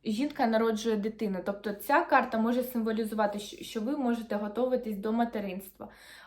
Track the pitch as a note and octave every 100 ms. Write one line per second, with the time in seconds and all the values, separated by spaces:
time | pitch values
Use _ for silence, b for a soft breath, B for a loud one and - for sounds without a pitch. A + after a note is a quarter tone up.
0 | A3 G#3 D4 C#4+ A#3+ A3 A3+ G#3+ A3+ G#3+
1 | G#3+ G#3+ G#3+ F#3+ F#3+ G3+ G#3+ G3+ - D4
2 | E4+ C#4 A#3+ A3+ A3+ A#3+ B3 A#3 A3 A3
3 | A3 G#3+ G#3 G#3 - - - A#3 G#3+ D4+
4 | B3 A3+ A3 G#3 G#3 A3 B3+ B3 A3 G3
5 | A3 A3+ A#3 A3+ G3 F#3 - _ - B
6 | B B